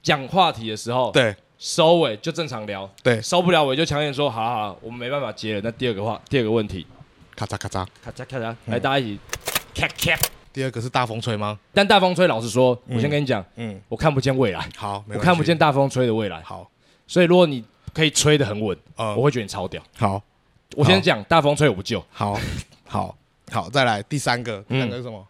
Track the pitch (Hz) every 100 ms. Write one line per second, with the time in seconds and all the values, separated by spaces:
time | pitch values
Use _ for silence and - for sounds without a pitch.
0 | - 151 131 175 175 117 113 107 113 123
1 | 120 117 120 101 _ _ - - 160 175
2 | 147 104 - 165 156 123 107 98 98 -
3 | 131 117 110 180 175 170 143 135 160 147
4 | 151 135 143 113 113 120 104 87 113 120
5 | 120 143 123 104 110 107 107 113 127 98
6 | 107 107 - 139 110 117 104 95 - -
7 | - _ - - 104 104 98 98 92 _
8 | - - 127 135 113 117 - 117 135 139
9 | 120 101 - - - - - - 143 -
10 | 170 160 - - - 139 131 120 120 131
11 | 123 110 120 104 104 107 _ 196 196 208
12 | 185 175 180 113 117 107 127 117 - 120
13 | 143 147 139 113 90 - 117 95 _ 113
14 | 160 135 131 131 120 85 80 - 107 101
15 | 104 104 165 175 151 165 156 139 139 127
16 | 127 110 104 80 82 92 90 _ _ _
17 | _ 170 170 180 170 135 110 _ - -
18 | 156 - 147 151 120 104 107 87 _ -
19 | 113 104 139 123 101 - 92 82 - -
20 | 107 98 - _ _ _ _ - 147 190
21 | 180 127 98 - 147 147 147 92 95 104
22 | - - 104 104 117 - - _ - 104
23 | 92 - _ _ - 117 87 139 123 104
24 | 101 147 135 120 120 104 101 131 123 120
25 | 123 107 98